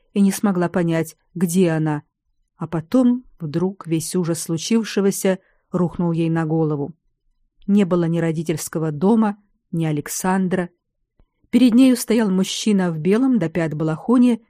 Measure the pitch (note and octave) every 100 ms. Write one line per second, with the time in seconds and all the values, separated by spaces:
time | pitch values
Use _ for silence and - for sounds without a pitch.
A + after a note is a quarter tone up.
0 | _ G3+ G3 F#3+ G#3 F3 F3 F#3 E3+ E3
1 | D#3+ - _ E3+ F3 F3+ F3 D#3+ D#3 D3
2 | - _ _ _ _ - D#3+ E3 D#3+ C4
3 | B3 B3 - - D#3 E3 F#3 G3 D#3+ D#3+
4 | D#3+ F#3 E3 D#3+ - E3 - A3+ G3+ G#3
5 | G3 - F#3+ F#3 _ _ _ F3+ E3+ -
6 | E3+ E3 E3 E3 D#3 D#3+ D3+ C#3+ C#3+ -
7 | _ _ _ _ _ _ - G3+ F3+ F3+
8 | E3 E3+ E3 D#3+ D#3+ D#3 - E3+ D#3+ D3
9 | F#3+ A3+ G#3+ G3+ _ _ - E3+ D#3+ D3
10 | - - F#3 F#3+ F#3 F#3 E3+ _ _ _
11 | _ _ _ _ _ B3 B3+ A#3 C4 A#3+
12 | - A#3 G#3+ F#3 F#3+ - A3 G3 F3+ D#3
13 | E3+ A3 C4+ A#3 E3 F3+ E3 D3+ D#3+ D#3
14 | - B3 B3 A#3